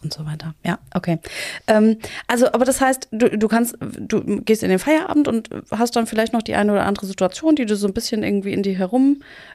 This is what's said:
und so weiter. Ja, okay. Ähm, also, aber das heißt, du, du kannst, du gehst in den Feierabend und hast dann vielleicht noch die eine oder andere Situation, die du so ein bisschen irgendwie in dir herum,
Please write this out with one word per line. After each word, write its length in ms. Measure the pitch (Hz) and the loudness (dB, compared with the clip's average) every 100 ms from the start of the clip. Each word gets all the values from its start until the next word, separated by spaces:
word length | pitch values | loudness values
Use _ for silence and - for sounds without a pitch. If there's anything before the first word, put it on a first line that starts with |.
und 80 | 151 | -10
so 120 | - 151 | -8 -10
weiter. 300 | 156 160 - 170 | -8 -10 -8 -6
Ja, 140 | 170 - | -6 -6
okay. 260 | 180 175 165 - - - - - | -6 -2 -4 -4 -12 -12 -8 2
Ähm, 320 | 214 220 220 - - - | 6 6 2 -6 -14 -4
also, 200 | 240 247 | 2 2
aber 140 | 240 254 | 4 2
das 160 | 262 | 2
heißt, 260 | 262 262 - | 2 0 -4
du, 180 | 220 240 214 | 0 2 2
du 100 | 214 | 2
kannst, 300 | 233 233 - | 2 0 -4
du 640 | - - - 220 - 208 | -10 -10 -4 -2 -2 -4
gehst 200 | - 214 | 0 0
in 80 | 185 | 2
den 80 | 190 | 0
Feierabend 500 | 285 311 - 302 277 | 2 0 2 2 2
und 200 | 233 - - - | 0 -4 -14 -8
hast 240 | 208 240 240 | -2 0 0
dann 100 | 226 | 0
vielleicht 280 | 220 233 | 0 0
noch 80 | 233 | -2
die 140 | 214 208 | -2 0
eine 180 | 208 | 2
oder 120 | 202 - | 2 0
andere 200 | 202 190 | -2 -6
Situation, 500 | 190 185 - 320 302 | -2 -2 0 0 2
die 100 | 214 | 0
du 120 | 208 | 0
so 100 | 196 | -2
ein 60 | |
bisschen 300 | 208 - 214 | -4 -4 -4
irgendwie 280 | 202 202 196 | -2 -2 -2
in 100 | 196 | -2
dir 160 | 196 185 | -2 -2
herum, 460 | 185 254 277 285 - - - | 0 2 4 2 -4 -20 -20